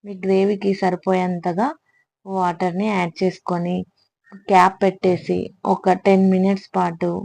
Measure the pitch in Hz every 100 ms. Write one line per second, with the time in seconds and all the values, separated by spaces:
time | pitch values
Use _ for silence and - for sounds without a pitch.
0 | 202 196 190 190 196 202 196 190 190 180
1 | - 185 180 175 175 170 254 320 _ _
2 | _ _ 196 190 180 175 185 175 214 196
3 | 175 - 185 170 - 175 175 180 180 _
4 | _ _ _ 196 - 190 185 190 196 190
5 | 185 170 - 180 - _ 196 185 190 185
6 | 196 190 190 185 190 196 - 190 175 170
7 | 175 175